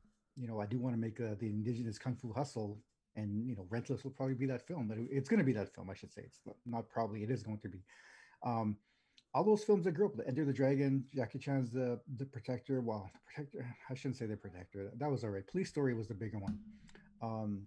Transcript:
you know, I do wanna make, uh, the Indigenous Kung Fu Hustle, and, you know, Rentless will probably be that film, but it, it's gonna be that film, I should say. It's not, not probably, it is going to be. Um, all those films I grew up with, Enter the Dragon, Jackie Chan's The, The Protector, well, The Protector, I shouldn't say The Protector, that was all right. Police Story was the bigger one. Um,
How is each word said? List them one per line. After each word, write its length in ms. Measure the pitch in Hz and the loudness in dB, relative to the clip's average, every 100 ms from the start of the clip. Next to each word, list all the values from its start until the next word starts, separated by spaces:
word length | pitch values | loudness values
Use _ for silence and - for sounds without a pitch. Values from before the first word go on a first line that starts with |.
| - _ _ - | -18 _ _ -8
you 100 | 120 | -4
know, 120 | 110 | -2
I 40 | 104 | 0
do 120 | 123 | 0
wanna 200 | 127 117 | 2 2
make, 220 | 113 110 | 0 0
uh, 160 | 113 104 | -2 0
the 80 | 113 | 0
Indigenous 500 | 104 107 117 117 107 | 0 0 0 -2 -4
Kung 180 | 131 123 | -2 -2
Fu 160 | 120 | -2
Hustle, 440 | 113 139 117 104 107 - _ _ 110 | -2 -2 -2 -4 -6 -12 _ _ -6
and, 320 | 104 104 123 | -2 -2 -2
you 60 | 107 | -4
know, 100 | 90 | -4
Rentless 320 | 117 131 123 | -4 -2 -4
will 80 | 135 | -4
probably 240 | 135 135 123 | -2 -2 0
be 100 | 135 | 0
that 200 | 123 - | -2 -4
film, 200 | 170 107 | -4 -2
but 100 | 110 | -2
it, 100 | 120 | -2
it's 200 | 139 - | 0 4
gonna 140 | 226 | 6
be 100 | 135 | 6
that 200 | 107 95 | 4 0
film, 160 | - 92 | -4 -10
I 60 | 95 | -10
should 180 | - | -12
say. 80 | - | -14
It's 180 | - - 98 | -16 -16 -16
not, 100 | - 120 | -12 -6
not 240 | 117 110 | -4 -2
probably, 340 | 120 110 107 | -2 0 0
it 80 | 107 | -2
is 120 | 123 | -2
going 160 | 101 107 | -2 -6
to 100 | 110 | -6
be. 100 | 90 - - - - - - 123 | -10 -16 -20 -20 -20 -20 -6 -2
Um, 320 | 117 107 104 _ _ _ _ _ | 2 2 0 _ _ _ _ _
all 100 | 135 | 4
those 200 | 196 214 | 6 6
films 240 | 214 202 175 | 8 6 6
I 40 | |
grew 160 | 156 208 | 4 2
up 100 | - | 2
with, 100 | - | -2
Enter 180 | 131 143 | 2 2
the 80 | |
Dragon, 520 | 123 135 139 139 135 - 135 | 6 6 6 4 4 2 -2
Jackie 240 | 113 139 | -2 -2
Chan's 320 | 143 135 120 | 0 0 2
The, 280 | 123 123 120 - 120 | 0 0 0 -4 -8
The 80 | 135 | -6
Protector, 560 | 120 - 120 - 131 | -6 -4 -4 0 0
well, 280 | 113 107 101 | 2 0 -4
The 60 | - - | -12 -16
Protector, 420 | - 139 - 123 - - | -12 -10 -8 -8 -8 -8
I 40 | 131 | -6
shouldn't 220 | 139 - | -4 -2
say 100 | 110 | -4
The 100 | 104 | -4
Protector, 540 | 98 90 90 98 98 117 | -8 -12 -12 -8 -8 -2
that 120 | 147 | 0
was 140 | 135 | 0
all 80 | 113 | 0
right. 160 | 98 - | -4 -2
Police 220 | 180 180 | -2 -2
Story 260 | 151 135 113 | 2 2 2
was 140 | 104 | -2
the 40 | |
bigger 240 | 101 110 107 | -4 -4 -4
one. 220 | 98 107 - - - - - - | -4 -6 -8 -18 -20 -20 -20 -8
Um, 420 | 113 110 107 101 | -4 -2 -2 -2